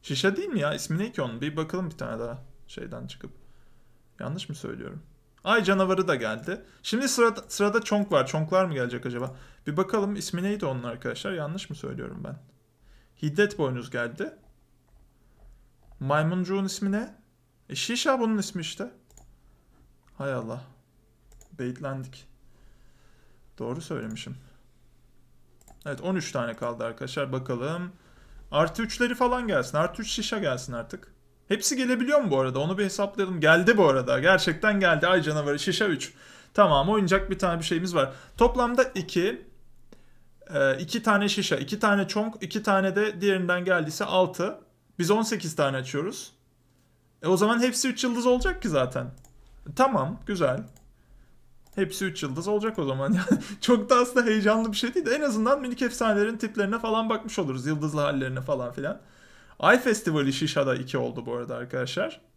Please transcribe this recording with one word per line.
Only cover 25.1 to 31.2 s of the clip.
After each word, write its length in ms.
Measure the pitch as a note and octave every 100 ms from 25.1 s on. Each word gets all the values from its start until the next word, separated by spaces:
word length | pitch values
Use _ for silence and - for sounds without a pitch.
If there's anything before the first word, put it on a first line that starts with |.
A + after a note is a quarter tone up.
| _ _ _ _ _ - - D3
Evet, 140 | C#3
on 140 | F3
üç 180 | F#3+ -
tane 220 | C#3+ A#2+
kaldı 300 | A2+ A#2+ A#2
arkadaşlar. 480 | A#2 A#2 B2+ C#3 C3+
Bakalım. 600 | C3 B2+ B2 C3+ E3+ F3+ - - - - - -
Artı 320 | C#3+ D#3+ D#3
üçleri 320 | A3+ - A#3+
falan 320 | B3 B3 B3 A#3
gelsin. 320 | E3 B2 D3
Artı 240 | F3 F3+
üç 80 | G#3+
şişe 280 | - G#3+ A3
gelsin 340 | F3+ B2+ -
artık. 400 | A#2+ A2+ A#2 - -